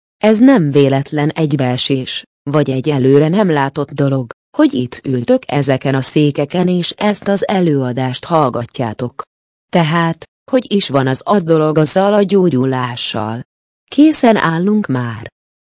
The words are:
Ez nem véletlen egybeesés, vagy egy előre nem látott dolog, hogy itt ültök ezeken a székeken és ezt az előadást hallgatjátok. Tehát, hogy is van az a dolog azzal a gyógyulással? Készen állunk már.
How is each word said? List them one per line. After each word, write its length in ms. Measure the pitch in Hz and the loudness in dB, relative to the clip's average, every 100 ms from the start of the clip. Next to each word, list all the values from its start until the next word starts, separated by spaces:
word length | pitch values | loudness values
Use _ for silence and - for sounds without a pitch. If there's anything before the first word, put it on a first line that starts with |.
| _ - | _ -2
Ez 220 | 214 214 | 2 4
nem 320 | 262 262 147 | 6 4 4
véletlen 600 | 143 139 135 139 151 147 | 4 4 2 -2 -2 -2
egybeesés, 920 | - 156 143 127 123 - 135 123 - - _ - | -2 -2 0 -2 -2 -2 -4 -4 -10 -14 _ -2
vagy 200 | 147 139 | 0 0
egy 180 | 131 139 | -2 -2
előre 400 | 143 127 143 156 | 2 4 4 4
nem 220 | 190 196 | 2 0
látott 400 | 147 135 147 143 | 0 -2 -4 -6
dolog, 400 | 143 139 135 120 - _ - | -2 -2 -2 -6 -14 _ 0
hogy 180 | 302 | 0
itt 260 | - 123 - | 0 -8 -8
ültök 380 | - 127 120 - - | -6 -4 0 -2 0
ezeken 480 | 143 139 131 139 | -4 0 0 0
a 60 | 131 | -2
székeken 680 | 131 156 147 139 147 175 180 | -2 0 0 0 -4 -2 0
és 220 | 180 170 | 0 -4
ezt 380 | - 208 202 - | -2 -2 -2 -2
az 200 | 202 - | -2 -2
előadást 760 | 196 175 143 127 123 131 127 | 0 0 0 -2 -4 -4 -6
hallgatjátok. 960 | - 165 135 117 113 - 120 107 123 - - _ _ _ _ | -2 0 0 -2 -8 -6 -6 -6 -10 -10 -18 _ _ _ _
Tehát, 520 | 180 156 170 165 165 - _ - | 0 0 0 -2 -4 -12 _ -2
hogy 220 | 262 - | -2 0
is 160 | 202 - | -4 0
van 180 | 135 131 | 0 0
az 160 | 131 | -2
a 160 | - 208 | 0 0
dolog 380 | 165 160 156 151 | 2 2 2 2
azzal 360 | 151 190 202 | 2 2 2
a 80 | 208 | 2
gyógyulással? 1200 | 196 196 180 131 135 127 123 120 - 113 107 117 - _ _ _ - | 2 2 2 0 0 -2 -6 -8 -8 -6 -6 -8 -12 _ _ _ -6
Készen 460 | - 311 302 240 214 | 2 4 4 4 4
állunk 500 | 165 165 190 214 202 | 0 0 0 0 -2
már. 420 | 127 120 110 110 _ _ _ | -4 -4 -8 -14 _ _ _